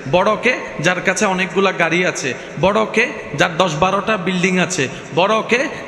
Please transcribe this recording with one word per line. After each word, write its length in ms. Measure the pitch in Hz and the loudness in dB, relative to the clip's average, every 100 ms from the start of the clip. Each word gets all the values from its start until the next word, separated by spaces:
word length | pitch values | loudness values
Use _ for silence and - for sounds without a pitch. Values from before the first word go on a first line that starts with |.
| 135 | 0
বড়কে 480 | 170 202 208 233 254 - - | 2 2 2 0 -2 -4 -2
যার 220 | 160 180 | 0 0
কাছে 240 | 170 185 214 | 0 0 2
অনেকগুলা 460 | 185 185 170 196 | 0 0 2 0
গাড়ি 340 | 170 165 170 180 | 2 0 2 0
আছে, 280 | - 135 117 - - | -2 -4 -6 -8 0
বড়কে 460 | 175 208 220 - 254 - - 143 | 2 2 0 0 0 -2 -6 0
যার 220 | 180 165 | 0 2
দশ 180 | 185 151 | 0 2
বারোটা 420 | 185 196 196 214 | 0 0 0 -2
বিল্ডিং 420 | 175 180 185 185 | -2 0 2 2
আছে, 300 | 170 165 127 - - 143 | 0 0 -2 -4 -4 2
বড়কে 520 | 190 220 - 233 302 - | 2 2 2 0 0 -6